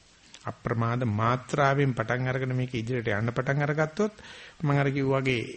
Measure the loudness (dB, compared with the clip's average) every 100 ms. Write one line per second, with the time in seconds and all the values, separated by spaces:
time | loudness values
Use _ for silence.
0 | -20 -20 -20 -14 -12 -6 -4 0 0 0
1 | 0 2 2 2 0 0 2 4 2 2
2 | 0 0 0 -2 -2 -2 -2 -4 -2 -2
3 | 0 0 0 -2 0 0 0 0 0 0
4 | -2 -2 -18 -16 -18 -4 2 4 2 2
5 | 2 2 2 0 -2